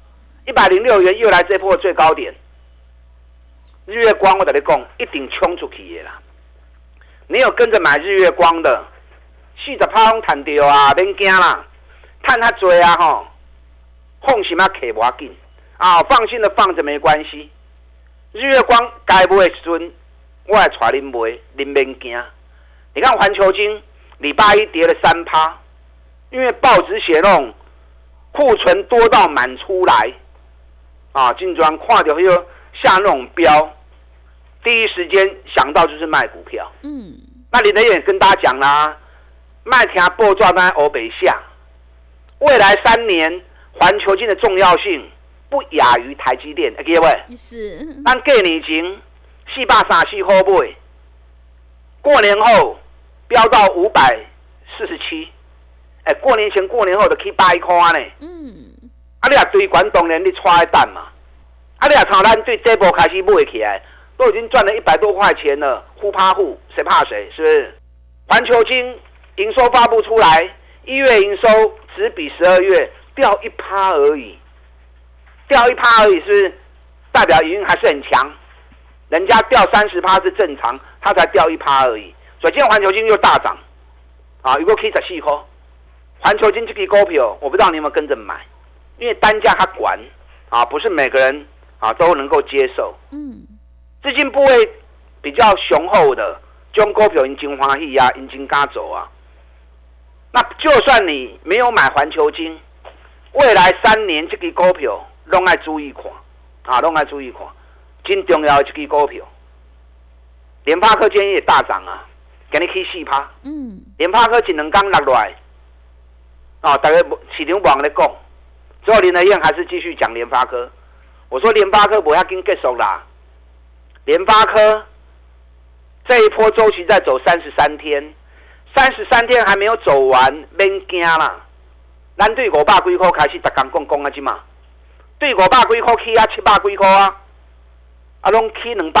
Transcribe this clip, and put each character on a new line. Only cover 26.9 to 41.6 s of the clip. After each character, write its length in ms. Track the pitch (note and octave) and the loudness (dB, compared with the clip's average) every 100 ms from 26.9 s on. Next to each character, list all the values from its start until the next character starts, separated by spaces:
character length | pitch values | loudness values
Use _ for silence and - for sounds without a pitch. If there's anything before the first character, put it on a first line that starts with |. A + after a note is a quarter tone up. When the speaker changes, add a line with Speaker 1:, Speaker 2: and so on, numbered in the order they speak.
| G#3+ | -8
Speaker 1:
写 200 | - D#3 | -2 2
那 160 | G3 F3 | 4 2
种 160 | A#2+ - - _ _ _ _ _ _ | 0 -12 -20 _ _ _ _ _ _
库 220 | - C#4 G#3+ | -2 0 2
存 280 | - G3 | 0 0
多 240 | F#3+ A#3+ - | 0 2 4
到 180 | - E3+ | 4 2
满 300 | C#3 B2 C3 | 0 -4 -6
出 260 | - F#3 F3+ | -8 -2 0
来 260 | A#2 A2+ - - _ _ _ _ _ _ _ _ | 2 0 -8 -20 _ _ _ _ _ _ _ _
啊， 220 | C#3 B2+ | -2 0
进 200 | A#2 F#3 D#3+ | -2 -6 -2
庄 200 | D#3 D#3 | -2 -2
看 260 | - G#3+ | 0 0
到 100 | D#3+ | 2
那 80 | D3+ | 0
个 140 | F#3 F3 F3+ - - | 2 2 -2 -18 -20
下 260 | - B3 F#3+ | -4 0 2
那 120 | G3+ | 2
种 160 | C#3 A#2+ | -2 -4
标， 420 | - E3 D3+ D#3 - _ _ _ _ _ _ _ _ | 0 4 4 2 -8 _ _ _ _ _ _ _ _
第 200 | A3+ A#3 | -4 -2
一 60 | G#3+ | -2
时 180 | F3+ E3+ | -6 -2
间 280 | F#3+ G3 - - | 0 0 -4 -4
想 260 | - C3+ | -2 0
到 120 | E3+ E3 | 2 0
就 100 | D3+ | -2
是 80 | D#3+ | -4
卖 200 | D3+ A#2 | -4 -4
股 140 | F2 | -10
票。 280 | E2 - E2 - | -16 -14 -14 -18
Speaker 2:
嗯。 320 | C#4+ C#4+ F#3 - _ _ _ | -18 -18 -18 -20 _ _ _
Speaker 1:
那 100 | A#3+ | -2
林 120 | G#3 | 0
德 80 | G3+ | 2
燕 180 | A#3 F3+ | 2 0
跟 140 | G3+ F#3+ | -2 0
大 120 | G3 | 2
家 80 | F#3+ | 2
讲 160 | C#3 C3 | 0 0
啦， 360 | C#3 C#3+ D3+ D3+ _ _ _ _ _ _ | 0 0 -2 -6 _ _ _ _ _ _
卖 200 | A3 B3+ G#3+ | -2 0 0
听 140 | F#3 F3+ - | 0 -2 2
报 160 | G#3+ | 0
纸 100 | F#3+ G3 | 4 2
在 160 | F3+ F3+ | 2 0
欧 180 | D#3+ D3 | 0 -2
北 220 | C#3 A2+ - | -2 -10 -4
下， 160 | F3 A2+ - _ | -2 -2 -10 _